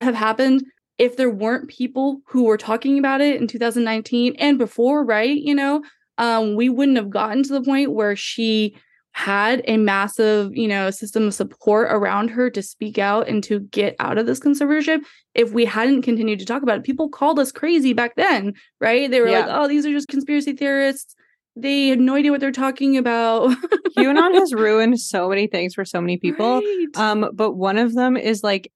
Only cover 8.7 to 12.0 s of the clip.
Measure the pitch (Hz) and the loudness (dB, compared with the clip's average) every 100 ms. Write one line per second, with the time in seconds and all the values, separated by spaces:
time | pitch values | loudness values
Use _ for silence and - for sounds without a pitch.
8.7 | - _ _ _ - - 202 214 247 - | -6 _ _ _ -8 -2 0 0 0 0
9.7 | 220 208 196 202 - 220 214 202 - 220 | 2 2 0 -2 0 2 2 -2 -2 -2
10.7 | 196 190 196 214 220 214 196 196 - - | -2 -2 -6 -6 -2 -2 -2 -8 -4 2
11.7 | 208 233 214 | 2 2 0